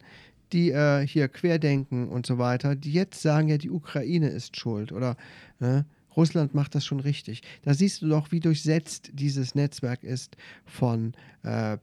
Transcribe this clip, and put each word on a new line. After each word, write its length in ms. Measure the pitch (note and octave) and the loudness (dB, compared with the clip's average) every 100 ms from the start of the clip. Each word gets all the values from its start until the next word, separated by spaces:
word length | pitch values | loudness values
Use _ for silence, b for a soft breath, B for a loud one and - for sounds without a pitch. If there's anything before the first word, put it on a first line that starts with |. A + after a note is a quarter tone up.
| b b b b _ | b b b b _
die, 180 | E3+ E3+ | 2 2
äh, 340 | C3+ D3 C#3+ C#3 | 4 4 4 2
hier 200 | D#3 C3+ | 0 0
querdenken 800 | - F3 E3 D3+ C#3 C3+ B2 B2 | 0 0 2 2 2 0 -4 -2
und 160 | B2 | -4
so 140 | A#2+ B2 | -2 0
weiter, 380 | B2 B2 C#3+ C#3+ | 2 2 0 -2
die 160 | D3 | 0
jetzt 280 | E3 G3 - | -2 -2 -2
sagen, 280 | D#3 D3+ D#3 | 2 4 4
ja, 100 | D3+ | 2
die 120 | D#3 | 0
Ukraine 580 | F3 - D3 C3 E3+ D3 | -6 -4 -6 0 2 2
ist 280 | E2+ - - | -2 -8 -8
schuld 360 | A#2+ G#2+ A2 | -4 -4 -6
oder, 240 | F#2+ B2+ C3 B B B _ | -4 -4 -4 B B B _
ne, 280 | B2 C#3 D3 b b | 0 0 0 b b
Russland 400 | - E3 E3+ D3 | 2 2 2 0
macht 200 | D3 C#3+ | 0 0
das 100 | D3 | -2
schon 160 | - C#3 | -4 -4
richtig. 400 | C#3 D3 - A2+ B B | -2 -4 -6 -14 B B
Da 100 | D3 | 0
siehst 300 | C#3 G3 - | 2 2 0
du 40 | D#3 | 0
doch, 240 | D3+ D3 | 0 0
wie 80 | E3+ | 0
durchsetzt 720 | D#3+ D3+ D#3 D#3+ D#3 - - | 2 2 2 0 -2 -14 -14
dieses 400 | C#3 C#3+ C#3 B2+ | -4 -2 0 -2
Netzwerk 500 | D3 C#3+ - A#2+ B2 | 0 0 -2 -6 -6
ist 320 | - B2 - - B B - | -6 -8 -10 -20 B B -20
von, 480 | - B2+ A2+ A2+ b b b | -2 0 0 -4 b b b
äh, 360 | A2+ A2+ A2 G#2 | -6 -2 -2 -4